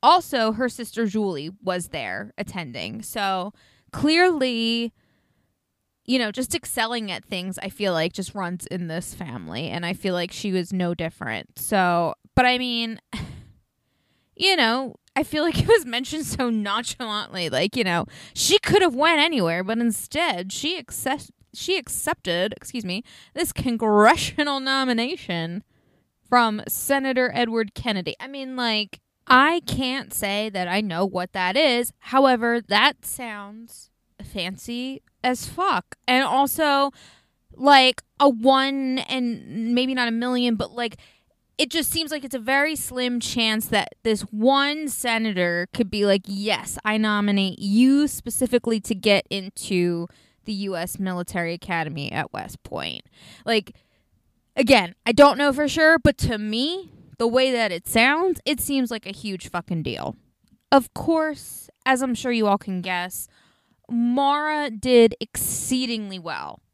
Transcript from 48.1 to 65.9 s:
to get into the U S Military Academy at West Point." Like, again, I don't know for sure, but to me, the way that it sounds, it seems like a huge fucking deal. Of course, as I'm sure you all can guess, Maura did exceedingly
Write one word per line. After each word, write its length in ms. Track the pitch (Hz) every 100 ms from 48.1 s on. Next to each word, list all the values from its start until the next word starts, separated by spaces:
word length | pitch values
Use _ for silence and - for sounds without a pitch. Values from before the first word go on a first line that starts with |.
| - - 226 247 247 233 226
to 120 | -
get 320 | 202 214 202 -
into 760 | 196 190 - - 185 175 170 170 _ _ _ -
the 80 |
U 240 | 202 196 180
S 200 | 175 -
Military 560 | 190 180 175 190 170
Academy 580 | 175 - 170 156 160 143
at 200 | - 151
West 320 | - - -
Point." 380 | - 78 76 64 - _ - -
Like, 320 | - 226 - - _ _ _ _ _ _ _ -
again, 380 | 254 254 175 - -
I 60 |
don't 260 | 233 285 269
know 140 | 285
for 160 | 269 294
sure, 300 | 311 311 320
but 180 | 294 -
to 180 | - 220
me, 540 | 214 220 277 370 359 - - -
the 100 | 233
way 240 | 240 262
that 200 | 247 220
it 160 | 170 -
sounds, 520 | 226 240 302 370 349 -
it 160 | 294
seems 300 | - 277 247
like 160 | 226 190
a 40 |
huge 380 | 196 214 185 -
fucking 320 | 180 - 170
deal. 340 | 151 107 69 - _ _ _ _ _
Of 220 | 277 240
course, 800 | - - 330 311 294 - - - _ -
as 160 | 262
I'm 100 | 262
sure 180 | 233 254
you 140 | 240 214
all 140 | 202
can 220 | - 185
guess, 460 | 180 180 180 - - _ _ _ _ _ _
Maura 800 | 233 240 247 277 294 302 302 294
did 460 | 220 247 240 226 -
exceedingly 1000 | 220 - - - - 254 254